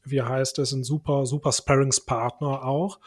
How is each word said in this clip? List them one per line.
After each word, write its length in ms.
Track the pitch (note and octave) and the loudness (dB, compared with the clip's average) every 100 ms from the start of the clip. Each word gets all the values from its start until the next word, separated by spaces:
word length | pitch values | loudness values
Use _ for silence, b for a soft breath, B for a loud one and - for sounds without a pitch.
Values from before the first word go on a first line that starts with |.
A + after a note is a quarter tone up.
wie 180 | C3 C3+ | -4 -2
heißt 360 | A#2+ C3 C3 - | 0 -2 -2 -2
es, 140 | B2+ | -2
ein 100 | C3 | -2
super, 420 | B2+ D3+ - C#3 | -2 -2 0 0
super 280 | B2+ C#3+ C#3+ | 0 0 0
Sparringspartner 1120 | - - C3+ C3+ - - A#2 A#2+ - C#3+ C3+ | 0 4 4 4 0 0 -2 -2 -4 -4 -2
auch. 340 | C3 C#3+ G3 - | -2 0 -2 -6